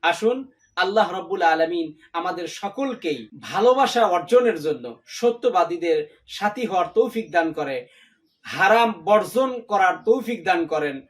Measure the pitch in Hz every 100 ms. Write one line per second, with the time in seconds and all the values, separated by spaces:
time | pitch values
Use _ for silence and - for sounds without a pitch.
0 | 165 165 220 254 269 _ _ - 190 208
1 | 208 185 175 190 170 160 165 175 160 -
2 | _ 170 180 170 165 - 202 226 269 233
3 | 170 135 110 147 - 175 226 254 262 240
4 | 214 175 - 240 247 165 151 135 120 113
5 | _ - 240 233 247 180 170 175 165 156
6 | - _ _ - 208 208 226 185 175 220
7 | 240 226 165 170 165 151 139 131 120 _
8 | _ _ _ _ - 139 196 226 233 175
9 | 160 214 180 233 262 247 220 208 185 165
10 | - 262 214 233 170 175 160 156 147 135
11 | -